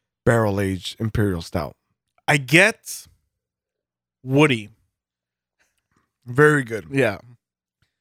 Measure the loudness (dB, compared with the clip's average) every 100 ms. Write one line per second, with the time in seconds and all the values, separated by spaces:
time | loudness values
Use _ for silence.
0 | _ _ 0 2 2 0 -2 -4 -8 -8
1 | -6 -2 -2 -4 -6 -8 -8 -12 _ _
2 | _ _ -2 -2 2 2 2 0 -12 -16
3 | -18 _ _ _ _ _ _ _ _ _
4 | _ _ -2 4 4 2 -6 _ _ _
5 | _ _ _ _ _ _ _ _ _ _
6 | _ _ -6 2 4 4 -2 -8 -6 -2
7 | -2 -2 -12 _ _ _ _ _ _ _